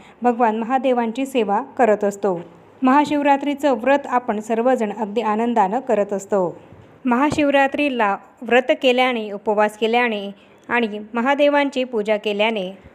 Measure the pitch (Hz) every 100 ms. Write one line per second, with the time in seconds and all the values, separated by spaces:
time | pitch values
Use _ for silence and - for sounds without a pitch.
0 | - - 240 233 226 220 220 262 262 240
1 | 226 226 269 262 208 208 277 - 226 208
2 | 202 202 202 175 175 - - - 262 285
3 | 285 294 285 277 277 285 294 233 247 285
4 | 277 247 247 214 214 226 247 247 208 202
5 | 208 220 220 214 233 226 185 233 262 208
6 | 202 196 196 202 175 - - - - -
7 | 254 240 294 302 285 277 269 277 294 247
8 | 202 196 - - 226 240 254 311 262 247
9 | 254 233 214 202 220 208 214 214 226 240
10 | 240 208 202 202 - - - 240 220 208
11 | 214 240 254 285 285 285 285 254 254 233
12 | 208 214 214 202 220 220 185 190 -